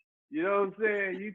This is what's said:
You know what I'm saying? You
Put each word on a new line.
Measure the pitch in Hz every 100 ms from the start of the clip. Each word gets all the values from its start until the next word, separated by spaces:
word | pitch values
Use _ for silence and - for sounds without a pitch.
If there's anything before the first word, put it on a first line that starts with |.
| _ _ _
You | 151
know | 185 202
what | 196
I'm | 196
saying? | 214 202 190 180
You | 208